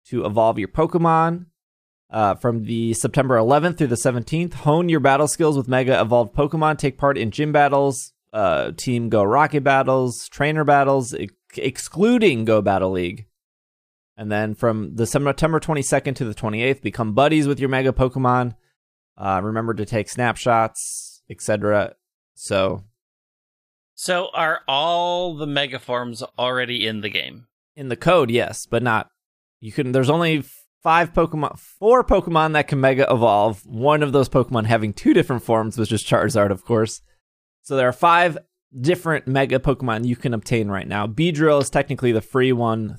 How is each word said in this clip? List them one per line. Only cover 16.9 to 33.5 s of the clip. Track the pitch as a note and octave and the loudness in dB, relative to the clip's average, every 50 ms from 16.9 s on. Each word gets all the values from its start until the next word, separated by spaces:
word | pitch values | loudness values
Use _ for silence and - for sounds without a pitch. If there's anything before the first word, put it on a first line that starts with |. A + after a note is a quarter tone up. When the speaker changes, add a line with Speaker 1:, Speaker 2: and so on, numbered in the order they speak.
| - - A2+ G#2+ G2+ | -6 -4 -4 -2 2
Speaker 1:
buddies | B2+ C#3 D3+ D#3 D#3 C#3+ | 2 2 4 4 2 2
with | C#3 C#3 A#2+ | 0 0 -2
your | C3+ C3 | -2 -2
Mega | C3+ C3 C3 C3 | 0 0 0 0
Pokemon. | B2 - C3 B2+ - C3 C3 B2 B2 B2+ B2 A#2+ A#2+ _ _ _ _ _ _ _ _ _ _ _ _ | 2 2 0 0 0 -2 0 0 0 0 0 -4 -8 _ _ _ _ _ _ _ _ _ _ _ _
Uh, | - G2 G2 F#2+ F#2 G2 | -8 -4 -2 -2 -2 -2
remember | A2 A2 A2+ A2+ A2+ G#2+ | -4 -4 -4 -4 -4 -4
to | F#2+ G#2 | -4 -4
take | - A#2+ G#2+ G2+ | -4 -4 -4 -4
snapshots, | - - B2+ B2 A#2+ G#2+ - - B2+ A#2 A2+ A2+ A2 - - - - - - - - - _ _ - | -4 -4 -2 -2 -2 -2 -2 0 2 2 2 2 -2 -4 -10 -12 -12 -12 -14 -16 -18 -20 _ _ -20
et | A#2 - | -18 -10
cetera. | - - G#2+ G#2 G#2 G#2 G#2 G#2 F#2+ - - _ _ _ _ _ _ _ _ | -4 -2 -2 -2 0 0 0 0 0 -2 -8 _ _ _ _ _ _ _ _
So. | - - - G#2+ F#2+ F#2+ F#2+ F#2 G2 - _ _ _ _ _ _ _ _ _ _ _ _ _ _ _ _ _ _ _ _ _ _ | -16 -8 -4 -2 0 0 0 -2 -6 -12 _ _ _ _ _ _ _ _ _ _ _ _ _ _ _ _ _ _ _ _ _ _
Speaker 2:
So | - - - F#3 F3 F#3+ - - | -12 -6 -4 -4 -4 -4 -4 -4
are | - E3 D#3 E3+ - - | -2 -2 -2 -2 -4 -4
all | - C3+ C#3 D#3 E3+ E3+ E3+ F3 F3 F3 F3 F3+ F3 D#3+ | -4 -2 0 0 0 0 0 -2 -2 -2 -2 -4 -6 -6
the | D3 D#3 | -8 -8
Mega | D3 C#3+ C#3 C#3+ C3 B2+ B2+ | -6 -4 -4 -4 -4 -8 -12
forms | - - B2 B2 B2 A#2+ A#2 A2+ B2+ - - | -8 -6 -6 -4 -4 -6 -10 -12 -14 -12 -6
already | - A#2+ B2 B2+ B2+ B2+ A#2+ B2 A#2+ G#2+ | -4 -4 -2 -2 -2 -4 -4 -4 -4 -4
in | A2 A2 G#2 | -4 -4 -6
the | G#2 G#2 | -8 -6
game? | - F2 C2+ B1+ C2 - A#2+ _ _ _ _ _ _ | -6 -6 -6 -8 -12 -20 -20 _ _ _ _ _ _
Speaker 1:
In | D3 C3+ B2+ | -12 -8 -8
the | A#2 | -6
code, | - - E3 F#3 E3+ C3+ A2+ | -2 0 2 4 4 2 2
yes, | A#2 A#2 G2 - - - - - | 2 0 0 -2 -6 -12 -8 -4
but | A#2 A#2 B2 | -2 -2 0
not, | A#2+ A2 G#2+ - _ _ _ _ _ _ _ _ _ _ _ | 0 0 -2 -2 _ _ _ _ _ _ _ _ _ _ _
you | - A2 | -16 -10
can, | - - B2+ B2+ B2 | -6 -4 -4 0 0
there's | C3 B2+ B2+ | 2 2 2
only | D3+ E3+ E3+ D#3+ D#3+ D3 - - - - _ _ _ _ - | 2 2 2 0 0 -2 -4 -8 -18 -20 _ _ _ _ 0
five | E3 D#3+ E3+ F3 E3 - | 2 2 2 2 2 0
Pokemon, | F#3+ F#3 E3 D#3+ D#3 C#3+ - - | 0 0 0 -2 -4 -6 -6 -8
four | - - - - - - A3 B3 B3+ - | -10 -20 -20 -10 0 4 4 4 4 4
Pokemon | - B3+ F#3+ - E3+ E3 D#3 D#3 D#3 D#3 | 2 2 0 2 2 0 2 2 2 0
that | D3+ C#3 | 0 0
can | - D3 C3+ | 0 0 2
Mega | C3+ C3+ C3 B2+ C#3 - | 2 2 4 4 2 2
Evolve. | C3 A2+ A#2 A2 G2+ G#2 G#2 A2+ | 4 4 4 4 4 4 2 2